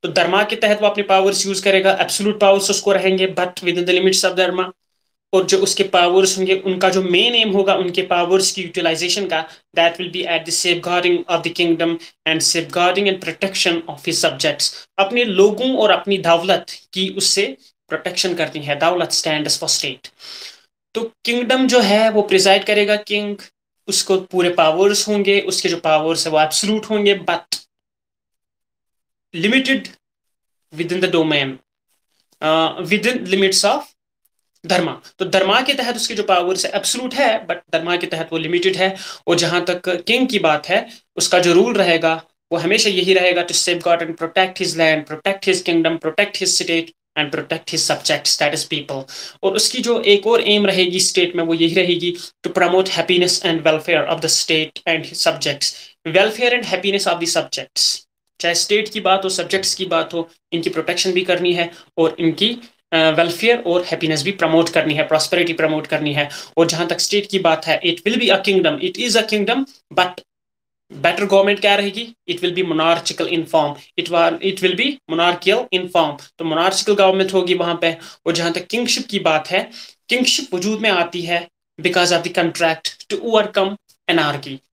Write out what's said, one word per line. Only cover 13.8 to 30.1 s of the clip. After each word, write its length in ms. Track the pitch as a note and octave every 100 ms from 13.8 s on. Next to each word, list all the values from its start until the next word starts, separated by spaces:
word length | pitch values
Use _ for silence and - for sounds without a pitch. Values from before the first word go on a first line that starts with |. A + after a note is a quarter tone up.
| - C#3+ -
his 160 | D#3
subjects। 500 | E3 C#3 D#3 C#3+ - - - -
अपने 260 | G3 A#3+
लोगों 520 | A#3+ F#3 G3+ G#3 B3+ C4
और 140 | G#3+
अपनी 280 | F3 - G3
दौलत 480 | E3+ E3+ F3+ E3+ - - _
की 160 | F#3+ F#3+
उससे 480 | F#3+ F#3+ - G#3+ C4+ _ _ _
protection 460 | D#3 - F3 F3+
करनी 260 | E3+ D#3 D#3
है, 180 | C#3+ C#3+
दौलत 320 | E3 F3+ D#3+
stands 480 | - E3 D3+ D3 -
for 100 | D#3
state। 440 | - D3 C3 - _ - - - - _ _ _
तो 180 | - A#3 _
kingdom 420 | - A#3+ A#3 C4 C4
जो 140 | B3
है 300 | G3+ G#3 A3
वो 120 | G#3+
preside 420 | G3+ F#3+ F#3+ G3
करेगा 320 | G3 G#3 G#3 G#3
king, 400 | G#3 G#3 G#3 G3+ - _ _ _ -
उसको 300 | G3 - F#3+
पूरे 340 | F#3 F#3 F3
powers 580 | F3 D#3+ D#3+ G3 G3+ -
होंगे, 320 | G#3 G3 G3+
उसके 280 | G3 F#3 F3+
जो 80 | E3+
powers 500 | E3 D#3 D#3 E3 E3
है 60 |
वो 80 | D#3
absolute 460 | D#3 - G3+ G#3+ G#3+
होंगे, 280 | G#3+ G3+ G3
but 400 | E3+ E3+ - - _ _ _ _ _ _ _ _ _ _ _ _ _ _ _ _ _ E3+
limited 420 | F3 C4 C4 C4+ - - _